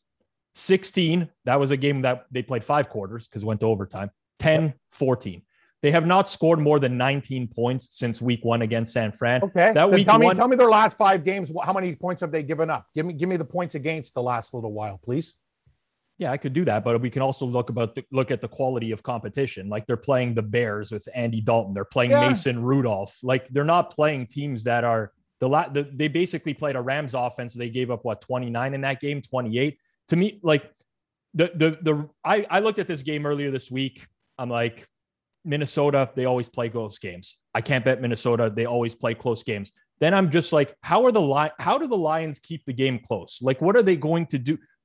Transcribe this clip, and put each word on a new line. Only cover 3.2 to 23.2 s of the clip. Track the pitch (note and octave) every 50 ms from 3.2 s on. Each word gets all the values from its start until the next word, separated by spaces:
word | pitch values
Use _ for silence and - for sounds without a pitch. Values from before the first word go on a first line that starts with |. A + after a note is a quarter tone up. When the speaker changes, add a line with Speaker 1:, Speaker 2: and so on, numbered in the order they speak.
| - -
Speaker 1:
'cause | - G#2+
it | G#2 A2
went | A2 G#2
to | A2+
overtime. | A2+ A2 G2 G2 - - F#2 G2+ G2+ - _ _ _ _ -
Ten, | - D#3+ D#3 D#3+ D#3+ D3+ C3 - _ _
fourteen. | - - C#3+ C3 B2 B2 - G#2 F#2 - - _ _ _ _ _ _ _
They | - C#3+
have | D#3+ E3 D#3+ F3
not | F#3 F#3+ F#3+ -
scored | - - D#3+ D#3+ E3+ D#3
more | D3 D3 D3+ C#3+
than | C3+ B2 B2 B2
nineteen | B2 C3+ C#3 C#3+ - - C3+ C3 B2 A2+
points | - A2+ A#2 B2 C3 C3 - -
since | - - B2+ A#2+ A2 -
week | A#2+ B2+ A#2+ A2+ -
one | A#2 A#2 A#2 A#2
against | G#2+ A#2 A2+ A2+ A2
San | - B2 A2+ G#2
Fran. | - - A#2+ A#2+ B2 B2+ G3
Speaker 2:
Okay. | G3 - F3 F3 A3
Speaker 1:
That | A3
Speaker 2:
Then | D3+ E3 G3+
Speaker 1:
week | G#3 G3+ G3+ -
Speaker 2:
tell | A3 A3+
me, | A#3
Speaker 1:
one, | F#3 F#3
Speaker 2:
tell | G3+ A#3+ B3
me | C4
their | B3 B3 A3+
last | A3 G#3+ A3 G3+ - -
five | G#3+ G3 G3 F#3 C#3+
games. | F3+ G3 G3+ F3+ C3+
Wh-, | D#3+ F3 -
how | F3 F#3+
many | F#3+ F#3 F3+ D3+
points | - - F3+ F3+ -
have | F3+ D#3
they | D#3 D#3
given | D3 C3+ D#3+ D3 E3 D#3+
up? | D3+ B2+ - _ -
Give | D3+ D#3
me, | F3+ E3
give | C3+ E3+ F#3
me | F#3 E3
the | D3+
points | - C3+ F3+ F3 D3 -
against | D3 B2+ D#3+ D#3+ D#3 C3 - -
the | C3 B2
last | B2+ B2 A#2 - - -
little | A#2+ A2 A2 G#2
while, | G#2+ G#2+ G#2 G2+ - _
please. | B2 B2 D#3+ D#3+ - - _ _ _ _ _ _ _ _ _ _ _ _ _ _ _ _ -
Speaker 1:
Yeah, | F3 B2+
I | C#3 C#3
could | - C#3+ C3
do | E3 F3+
that, | B2+ G#2 A2 G#2
but | A#2+ A#2 A#2
we | B2+ A#2+
can | - C3
also | C3 C3+ C3+ - C3+
look | B2 A#2+ B2 B2 -
about | A2+ A#2+ A#2 G#2+ -
the, | C3+ - _
look | C3 C3 B2+ -
at | C3+ -
the | - A2
quality | - - C3+ B2+ B2+ A#2 A#2 A2+ A2
of | G#2 -
competition. | C3 B2 A2+ A2+ G#2 - C#3+ C#3 A#2+ - G2 F#2+ G2+
Like, | G#2 G#2+ -
they're | - B2
playing | A2 - - C3+ B2+ B2+ A#2+ A2+
the | A2+
Bears | A2 G#2+ G#2+ A#2+ A#2+ A2 G#2 G#2+ G#2 -
with | A2 G#2 - - -
Andy | B2+ A#2 A#2 A2+ A2
Dalton. | G#2+ A2+ A#2 A#2 G#2 G2 G2
They're | G2 G2
playing | - - C3+ B2 B2
Speaker 2:
Yeah. | C#4 C#4+ D4 C#4+
Speaker 1:
Mason | B3+ F#3 D#3 C3+ A#2+ A#2 A#2
Rudolph. | B2 C3+ C#3 B2 A#2 G#2 F#2+ G#2 - - -